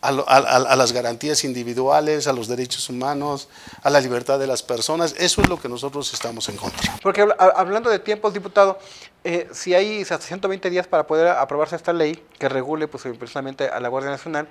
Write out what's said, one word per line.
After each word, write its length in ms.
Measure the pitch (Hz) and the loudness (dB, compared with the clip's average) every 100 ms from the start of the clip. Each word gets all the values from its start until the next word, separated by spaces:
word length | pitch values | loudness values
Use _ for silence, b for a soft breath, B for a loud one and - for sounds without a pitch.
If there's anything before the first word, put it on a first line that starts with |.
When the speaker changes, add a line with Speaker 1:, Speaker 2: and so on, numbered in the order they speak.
Speaker 1:
a, 120 | 123 | 0
lo, 160 | 135 - | 0 6
a, 80 | 135 | 6
a, 180 | 131 127 | 6 2
a 200 | 127 131 | 4 4
las 140 | 123 | 4
garantías 540 | 120 123 120 147 147 | 2 -4 -4 -2 -2
individuales, 800 | 139 123 117 120 131 151 151 151 143 | -2 -6 -6 -2 2 2 2 0 0
a 60 | |
los 160 | 131 110 | -2 -4
derechos 400 | 123 127 - - | -6 -6 -6 -6
humanos, 600 | 123 131 143 147 139 - B B B | -6 -4 -4 -4 -6 -10 B B B
a 60 | 139 | 4
la 100 | 143 | 4
libertad 400 | 127 123 120 139 | 4 -2 0 0
de 80 | 135 | 0
las 160 | 123 | -4
personas. 500 | - 120 113 160 170 - | -2 -4 -2 0 -2 0
Eso 260 | 180 - | -2 2
es 60 | 196 | 0
lo 120 | 170 | 0
que 80 | 127 | -6
nosotros 440 | 120 139 139 131 | -8 -8 -6 -8
estamos 360 | - 117 117 - | -6 -8 -8 -8
en 80 | - | -8
contra. 420 | - - - - | -10 -6 -6 -2
Speaker 2:
Porque 160 | 196 190 | -2 4
habla-, 160 | 208 - | 4 6
ha-, 220 | 185 - | 6 6
hablando 280 | 180 208 233 | 2 0 0
de 120 | 208 | 0
tiempos, 340 | - 208 214 | 0 -2 -2
diputado, 460 | 202 196 202 196 190 B B B _ | -4 -2 4 4 4 B B B _
eh, 260 | 175 175 - | -4 -4 -4
si 220 | 170 - | -10 2
hay 280 | 180 208 214 | 4 4 -2
hasta 160 | 190 160 | -4 -6
ciento 300 | - 180 190 | -6 -6 -4
veinte 220 | 190 185 | -2 -2
días 180 | 180 175 | -2 0
para 180 | 170 147 | 0 2
poder 220 | 156 170 | 2 4
aprobarse 480 | 170 135 143 151 165 | 4 0 0 -2 -4
esta 160 | - | -2
ley 280 | 170 151 160 - - | 0 0 -2 -14 -6
que 80 | 139 | -4
regule, 400 | 131 131 156 151 | -2 -4 -4 -6
pues, 160 | 131 135 113 | -8 -12 -12
precisamente 520 | 120 147 135 135 139 | -10 -10 -10 -4 -4
a 100 | - | -2
la 100 | 123 | -4
Guardia 220 | 131 135 | -4 -6
Nacional, 380 | 139 - 156 151 | -8 -6 -6 -6